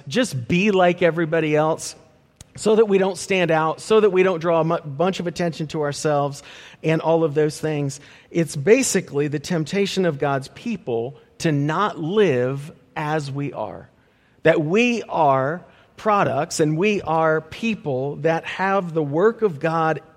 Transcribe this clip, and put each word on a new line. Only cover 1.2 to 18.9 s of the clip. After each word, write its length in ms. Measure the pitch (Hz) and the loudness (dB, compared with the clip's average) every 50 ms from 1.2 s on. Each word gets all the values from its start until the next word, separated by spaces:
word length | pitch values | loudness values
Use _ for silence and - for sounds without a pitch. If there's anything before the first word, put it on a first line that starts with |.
| 170 151 165 165 156 151 151 | -2 0 0 0 0 2 2
else, 400 | 151 156 156 160 - - - - - - _ _ _ _ _ _ _ - - _ | 2 2 0 0 -2 -6 -12 -14 -16 -20 _ _ _ _ _ _ _ -20 -20 _
so 180 | - - 208 220 | -4 0 2 4
that 120 | 208 226 | 4 4
we 120 | 208 196 190 | 4 4 2
don't 180 | 190 196 185 | 2 0 -2
stand 360 | - - - 196 185 175 160 165 | -6 -4 -2 0 0 2 2 2
out, 280 | 156 160 160 151 - | 2 0 0 -2 -4
so 200 | - - 220 220 | -2 2 4 4
that 100 | 208 208 | 4 4
we 140 | 180 185 185 | 4 4 4
don't 160 | 190 185 165 | 4 2 0
draw 200 | 156 175 170 160 | 0 2 2 2
a 40 | 160 | 2
mu-, 140 | 165 170 156 | 2 0 -2
bunch 420 | - 147 139 139 170 190 180 - | -4 -6 -4 -2 -2 -2 -2 -2
of 80 | 180 175 | -6 -6
attention 400 | 156 - 175 170 156 - 165 143 | -4 -4 -4 -4 -4 -6 -8 -6
to 140 | - 160 147 | -4 -4 -4
ourselves 600 | 143 143 - - 156 147 143 143 143 139 - - - - - - - - - - | -4 -4 -4 -2 0 0 0 0 -2 -4 -8 -14 -20 -20 -20 -20 -20 -18 -6 -2
and 180 | 156 160 160 | 0 0 0
all 220 | - 156 165 165 165 | 2 2 2 2 2
of 120 | 156 143 | 2 2
those 260 | 156 151 156 151 - | 0 0 0 -2 -4
things? 400 | - 156 156 147 147 139 139 - - - - - - _ - | -4 -4 -2 -2 -2 -4 -6 -8 -14 -20 -20 -20 -20 _ -2
It's 240 | 170 165 143 - | -2 -2 -2 -4
basically 720 | 151 135 185 226 269 254 - - 190 170 - - 143 147 151 | -2 4 4 6 6 4 2 0 -2 -2 -2 -2 -2 -2 0
the 100 | 135 151 | -2 -6
temptation 680 | - - 185 160 156 - - 202 202 185 - 190 185 | -4 -2 -2 -2 -2 -2 -2 -2 -2 -2 0 0 0
of 140 | 170 147 135 | 0 0 0
God's 300 | 151 143 139 139 135 - | 0 0 0 -2 -4 -8
people 680 | - - - 240 220 185 - - 120 113 117 135 139 - - _ _ - | -14 -12 -8 -8 -8 -6 -4 -4 -4 -2 -4 -4 -8 -14 -20 _ _ -4
to 140 | - 170 151 | -2 0 2
not 440 | 143 143 151 156 175 202 202 - | 2 0 0 0 0 0 -2 -2
live 760 | - 160 151 196 220 208 175 135 123 123 127 135 139 143 160 - - _ _ _ | -4 -6 0 2 4 4 4 4 2 0 0 -2 -4 -8 -14 -18 -20 _ _ _
as 340 | 160 156 151 156 160 147 139 | -6 -4 -2 -2 -2 -4 -4
we 220 | 135 143 143 143 - | -6 -6 -6 -6 -6
are. 360 | - 107 98 85 - - - _ _ _ _ _ _ _ _ _ _ - | -8 -8 -8 -10 -14 -18 -20 _ _ _ _ _ _ _ _ _ _ 2
That 180 | 156 160 175 | 2 4 4
we 440 | 151 151 175 220 247 247 240 214 - | 2 2 2 2 2 2 0 -2 -4
are 600 | - 156 170 160 143 135 131 131 139 165 180 175 - _ _ _ _ _ | -4 -2 0 2 2 2 2 0 -2 -4 -6 -10 -16 _ _ _ _ _
products 640 | - - 220 208 202 175 135 117 135 151 - - - | -6 -2 0 2 2 2 0 0 -2 -4 -4 -2 0
and 160 | 160 151 156 | 0 0 0
we 240 | 156 190 214 208 190 | 0 0 0 0 -2
are 400 | - - 160 160 165 160 156 156 | -2 -2 0 0 2 2 0 0
people 760 | 151 - - - 226 226 214 - - 151 135 127 131 143 147 | -2 -8 -10 -8 -6 -6 -6 -6 -6 -6 -4 -4 -4 -6 -6
that 280 | 151 143 160 165 160 - | -2 -2 0 0 -2 -4
have 480 | - - - 185 196 196 196 185 170 | -8 -6 -4 -2 0 0 0 -2 -2